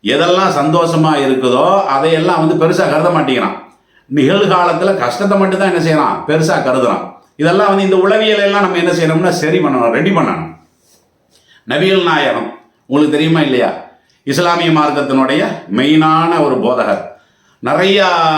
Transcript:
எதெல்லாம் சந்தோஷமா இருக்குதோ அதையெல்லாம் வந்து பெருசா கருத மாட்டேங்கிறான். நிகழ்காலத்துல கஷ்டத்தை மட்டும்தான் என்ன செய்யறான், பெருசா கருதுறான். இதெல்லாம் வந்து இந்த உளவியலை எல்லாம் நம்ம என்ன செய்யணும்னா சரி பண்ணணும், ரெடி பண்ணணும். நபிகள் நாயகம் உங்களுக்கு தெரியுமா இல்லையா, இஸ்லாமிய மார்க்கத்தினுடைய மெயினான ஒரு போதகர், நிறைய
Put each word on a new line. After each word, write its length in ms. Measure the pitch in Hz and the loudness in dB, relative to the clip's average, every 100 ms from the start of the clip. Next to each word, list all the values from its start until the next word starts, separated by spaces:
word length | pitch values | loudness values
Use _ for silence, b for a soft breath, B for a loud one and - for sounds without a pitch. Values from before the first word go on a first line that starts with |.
எதெல்லாம் 520 | 104 143 175 180 185 143 | -2 0 2 2 0 0
சந்தோஷமா 540 | 151 170 165 160 156 143 | 0 0 0 2 2 0
இருக்குதோ 480 | 135 127 127 127 165 196 185 170 | 0 0 0 2 2 0 0 0
அதையெல்லாம் 460 | 160 160 170 156 | 0 0 0 0
வந்து 120 | 160 160 | 0 2
பெருசா 240 | 160 165 160 | 0 0 0
கருத 220 | 147 175 | 0 0
மாட்டேங்கிறான். 460 | 165 131 123 98 - - b b b b | 0 0 -2 -4 -8 -16 b b b b
நிகழ்காலத்துல 840 | 143 135 196 202 185 175 165 190 196 | 0 2 2 2 2 0 0 -2 -2
கஷ்டத்தை 380 | 202 - 202 202 | -2 -2 0 0
மட்டும்தான் 340 | 190 185 190 | 0 0 0
என்ன 100 | 175 | 0
செய்யறான், 320 | 160 156 135 - - | 0 0 0 -4 -2
பெருசா 300 | 156 156 165 | 0 0 0
கருதுறான். 420 | 131 131 120 90 - - b b | 0 0 0 -2 -8 -18 b b
இதெல்லாம் 320 | 160 185 208 | 0 2 2
வந்து 140 | 196 190 | 2 2
இந்த 100 | 190 | 2
உளவியலை 440 | 190 220 214 208 196 | 2 2 2 0 0
எல்லாம் 200 | 202 190 | 0 0
நம்ம 140 | 175 | 0
என்ன 120 | 175 | 0
செய்யணும்னா 380 | 165 160 160 180 165 | 0 0 0 0 -2
சரி 240 | 151 180 | 0 0
பண்ணணும், 340 | 151 127 117 120 | 0 0 0 0
ரெடி 160 | 165 | 0
பண்ணணும். 380 | 185 113 80 80 - _ _ _ _ _ _ _ b b b - | 0 -2 -4 -10 -16 _ _ _ _ _ _ _ b b b -6
நபிகள் 420 | 147 190 185 170 | -2 2 2 2
நாயகம் 400 | 156 135 - - - _ _ - | 0 0 -2 -6 -14 _ _ -2
உங்களுக்கு 260 | 139 151 147 | 0 2 2
தெரியுமா 260 | 160 165 | 2 2
இல்லையா, 280 | 143 123 110 - - b b b 139 | 2 0 -2 -4 -14 b b b -6
இஸ்லாமிய 440 | 139 175 170 165 | -2 0 0 0
மார்க்கத்தினுடைய 720 | 156 147 139 131 135 131 147 196 - - 107 | 2 0 -2 -2 0 0 0 -2 -6 -6 -2
மெயினான 540 | 139 156 156 160 165 165 | 2 2 2 0 0 0
ஒரு 140 | 143 127 | 0 0
போதகர், 460 | 120 123 104 98 - - b b b b | -2 -2 -2 -4 -6 -18 b b b b
நிறைய 360 | 120 151 190 196 185 170 160 | -4 0 2 2 2 0 0